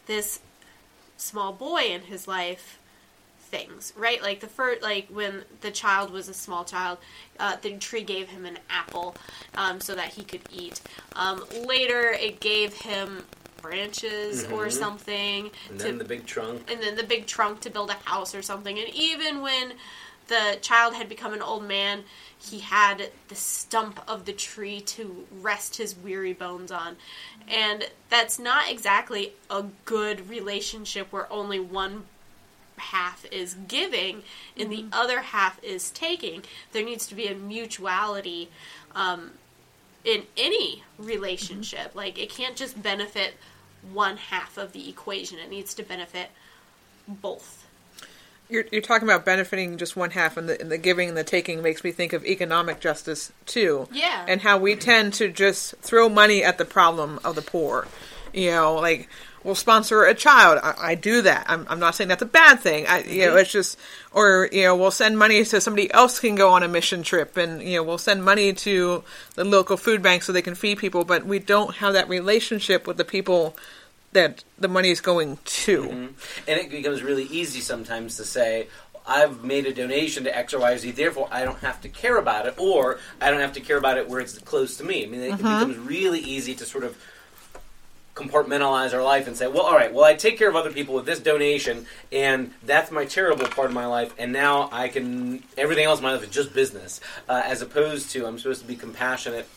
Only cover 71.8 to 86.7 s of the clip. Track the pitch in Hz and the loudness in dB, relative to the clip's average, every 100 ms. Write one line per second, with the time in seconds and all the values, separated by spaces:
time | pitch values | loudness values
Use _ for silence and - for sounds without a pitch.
71.8 | 202 190 175 180 185 220 - 214 - 180 | 2 2 2 0 2 2 2 -2 2 0
72.8 | - 175 170 190 190 175 165 - - - | 0 -2 -2 -2 2 2 2 -4 -20 -20
73.8 | - _ _ 190 156 - - - 185 185 | -20 _ _ 4 4 2 -18 -4 0 2
74.8 | 185 170 185 175 151 139 - - - 170 | 2 2 2 2 0 -4 -6 -2 2 2
75.8 | 135 123 127 135 - - - 156 139 147 | 2 -6 -10 -14 -16 -8 -2 -2 -2 -4
76.8 | 143 135 131 135 135 165 160 127 - 117 | -4 -2 -2 -2 -2 -4 -6 -6 -6 -6
77.8 | 113 117 113 - 107 123 113 113 110 - | -6 -8 -8 -10 -4 0 0 0 -4 -14
78.8 | - - - 143 151 123 123 139 139 127 | -20 -12 0 4 4 2 -4 -2 -2 -4
79.8 | 127 139 156 143 131 120 - 139 123 123 | -2 -2 -2 -4 -4 -4 -2 0 2 2
80.8 | 123 117 160 135 139 120 131 - 135 - | -2 -2 -2 0 -4 -4 -4 -4 -8 -8
81.8 | - - 240 233 117 107 117 151 190 165 | -12 -4 0 2 2 0 -2 0 2 4
82.8 | 123 - - - 143 147 139 139 - 143 | 2 -2 -10 -2 2 2 0 -4 -2 2
83.8 | 135 127 117 127 123 - - 147 127 - | 2 0 -2 -4 -6 -12 -4 -2 -2 -4
84.8 | 160 165 107 123 123 196 220 214 262 233 | -6 -4 -6 -8 -6 -2 0 2 0 -4
85.8 | 247 330 381 170 139 135 123 123 117 | -8 -2 0 0 -4 -8 -8 -8 -8